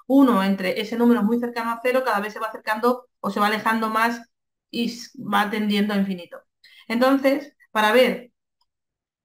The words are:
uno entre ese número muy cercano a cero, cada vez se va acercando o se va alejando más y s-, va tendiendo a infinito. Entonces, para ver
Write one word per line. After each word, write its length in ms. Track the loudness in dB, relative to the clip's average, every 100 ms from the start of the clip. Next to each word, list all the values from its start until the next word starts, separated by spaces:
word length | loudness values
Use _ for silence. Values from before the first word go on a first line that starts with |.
| 2
uno 360 | 4 6 4
entre 380 | 2 0 -2 -4
ese 160 | -4 2
número 260 | 4 4
muy 160 | 2 0
cercano 320 | -2 -6 -6
a 80 | -4
cero, 200 | 0 0
cada 160 | 0 -2
vez 120 | -4
se 60 | -8
va 80 | -10
acercando 600 | -8 -6 -2 0 0 -6 _
o 80 | -6
se 100 | 0
va 100 | 0
alejando 420 | 0 -2 -2 0
más 280 | 0 0 -2 -12 _ _ _ _
y 160 | -6 -6
s-, 240 | -6 -14 -14
va 280 | -4 -2 0
tendiendo 420 | -2 -2 0 0
a 60 | 0
infinito. 400 | -2 -6 -12 -20 _ _ _ -18 -6
Entonces, 680 | 0 2 2 2 0 -4 _ _
para 220 | -2 2
ver 400 | 4 4 0 -10 _ _ _ _ _ _ _ _ _